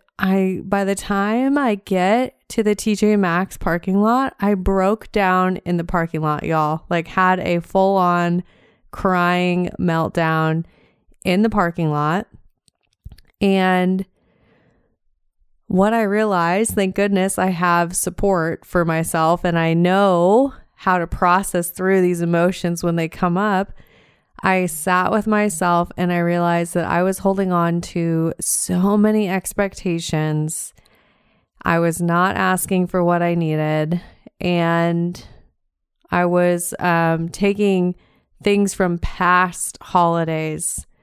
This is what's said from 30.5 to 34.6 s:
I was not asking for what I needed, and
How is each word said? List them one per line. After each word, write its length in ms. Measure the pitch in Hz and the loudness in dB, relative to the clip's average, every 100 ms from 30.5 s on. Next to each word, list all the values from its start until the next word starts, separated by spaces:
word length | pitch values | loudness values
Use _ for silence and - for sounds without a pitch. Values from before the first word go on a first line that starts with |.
| - - - _ _ _ _ _ _ _ _ | -6 -12 -18 _ _ _ _ _ _ _ _
I 160 | - 170 | -2 0
was 220 | 170 165 | 0 -2
not 360 | 170 170 185 - | 0 2 0 0
asking 500 | 190 185 - 185 180 | 0 -2 -2 -2 0
for 160 | 185 | 0
what 180 | 175 175 | 0 2
I 140 | 175 170 | 0 0
needed, 680 | 160 156 151 156 156 175 - - - - | 0 -2 -2 -2 -2 -4 -6 -20 -20 -8
and 800 | 180 175 | -2 0